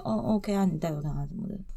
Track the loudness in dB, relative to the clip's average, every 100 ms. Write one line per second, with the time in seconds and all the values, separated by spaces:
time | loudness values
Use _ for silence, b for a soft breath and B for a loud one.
0 | 0 0 2 2 2 4 4 2 0 0
1 | -2 -2 -2 -4 -6 -6 -8